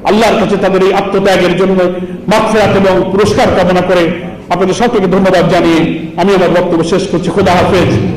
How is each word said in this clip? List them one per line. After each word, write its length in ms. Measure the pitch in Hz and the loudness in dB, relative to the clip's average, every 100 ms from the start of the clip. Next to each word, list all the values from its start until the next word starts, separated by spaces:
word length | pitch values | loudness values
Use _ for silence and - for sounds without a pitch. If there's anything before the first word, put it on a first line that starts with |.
আল্লাহর 360 | - 208 226 233 | 0 2 2 0
কাছে 180 | 185 196 | 0 0
তাদের 240 | 190 185 | 0 2
এই 100 | 190 | 2
আত্মত্যাগের 600 | 196 190 196 196 185 180 175 | 0 -2 0 0 2 0 0
জন্য 220 | 190 185 180 180 - - - | 0 2 0 -2 -10 -10 -2
মাগফিরাত 460 | 214 220 220 196 196 | 0 0 0 0 2
এবং 200 | 190 185 170 | 2 0 0
পুরস্কার 360 | 175 214 208 214 - | 0 0 2 0 0
কামনা 260 | 180 180 | 0 0
করে 220 | 180 180 165 - - - - | 2 0 0 -4 -10 -14 -6
আপনাদের 240 | 175 190 | -2 -2
সকলকে 340 | 175 240 220 190 | 0 0 0 0
ধন্যবাদ 380 | 190 190 180 165 | 0 2 2 2
জানিয়ে 300 | 175 170 165 - - - - | 2 2 2 0 -4 -8 -2
আমি 140 | 190 190 | 0 2
আমার 140 | 170 | 2
বক্তব্য 340 | 175 180 165 | 0 0 0
শেষ 200 | 160 185 - | 0 -2 -2
করছি। 220 | 170 175 | -4 -2
খোদা 220 | 196 185 | 0 2
হাফেজ। 400 | 180 180 190 127 - - | 2 2 2 2 0 -2